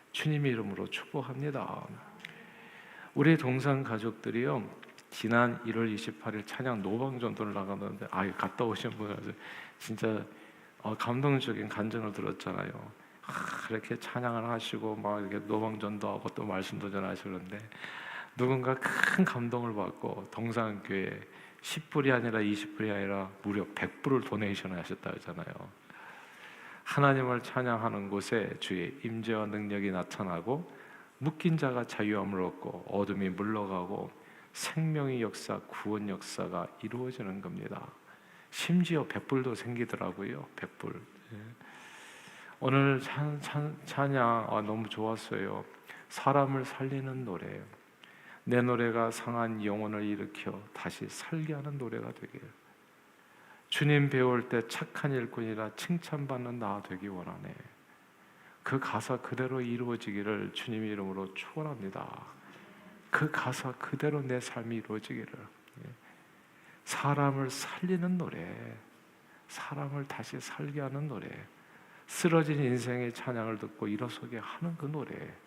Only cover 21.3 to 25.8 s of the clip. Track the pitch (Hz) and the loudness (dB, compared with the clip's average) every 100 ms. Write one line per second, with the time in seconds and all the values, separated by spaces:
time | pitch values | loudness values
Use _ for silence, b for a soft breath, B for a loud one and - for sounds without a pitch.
21.3 | B B B - - - 151 135 123 117 | B B B -6 -6 0 2 6 6 4
22.3 | 110 104 104 - - 110 101 98 98 95 | 4 4 2 -2 -2 0 0 0 0 -2
23.3 | 98 104 101 85 - 90 - 147 131 - | -4 0 0 0 -2 -4 0 4 4 4
24.3 | 104 104 98 95 90 82 92 - - - | 0 0 0 -2 -4 -4 -6 -6 -6 -8
25.3 | 85 85 - - - | -8 -8 -10 -12 -16